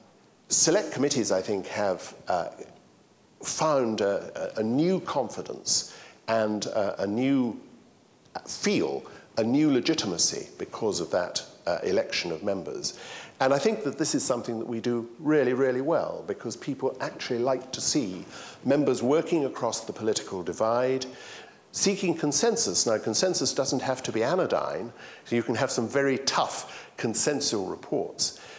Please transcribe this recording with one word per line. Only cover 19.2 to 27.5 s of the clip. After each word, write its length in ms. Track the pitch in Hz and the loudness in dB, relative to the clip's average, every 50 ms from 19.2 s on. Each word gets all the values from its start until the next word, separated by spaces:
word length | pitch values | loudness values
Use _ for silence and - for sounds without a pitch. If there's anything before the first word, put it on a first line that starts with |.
| 160 165 175 165 143 | 4 2 2 2 2
across 340 | 127 - - 127 113 104 - | 0 -2 -2 -2 -2 -2 -2
the 120 | - - 98 | -6 -8 -8
political 500 | - 107 110 101 - - - 98 92 85 | -2 0 0 0 0 -2 -4 -6 -4 -4
divide, 640 | 90 85 - 110 110 117 120 127 131 131 131 131 - - - - - - - - - - - - - - | -4 -2 0 2 2 4 2 2 2 2 0 -2 -6 -10 -14 -16 -16 -16 -16 -18 -20 -20 -20 -20 -12 -4
seeking 420 | - - 190 202 - 196 175 165 | 0 2 2 2 2 2 0 0
consensus. 720 | - - 147 143 - - 233 214 - - 104 87 - - | 2 0 0 2 2 2 2 2 2 0 0 0 2 2
Now, 120 | 123 110 104 | 2 2 2
consensus 560 | - 117 110 - 185 185 175 - 139 123 - | 2 0 0 2 2 2 2 2 0 0 0
doesn't 280 | - 135 - 147 131 - | 0 0 0 0 0 0
have 200 | 135 131 127 - | -2 -2 -2 -4
to 80 | - 107 | -4 -2
be 120 | 110 110 | 0 2
anodyne, 680 | 131 170 190 160 110 - 80 71 69 73 80 101 120 - - - - - - - | 2 4 2 4 4 2 2 0 0 -2 -4 -6 -8 -10 -14 -18 -18 -18 -18 -6
so 120 | - 117 | 0 0
you 60 | 120 113 | 0 2
can 120 | - 120 | 2 2
have 160 | 110 135 127 | 2 2 0
some 180 | - - 117 113 | 2 0 0 2
very 300 | - 143 139 139 131 127 | 2 2 4 4 2 2
tough 720 | - - - - 135 - - - - - - - - - - | 0 0 2 2 0 0 -2 -6 -8 -10 -14 -16 -16 -16 -10
consensual 720 | - - 117 107 - - 156 147 139 139 - | -4 -2 -2 0 2 2 2 2 2 0 0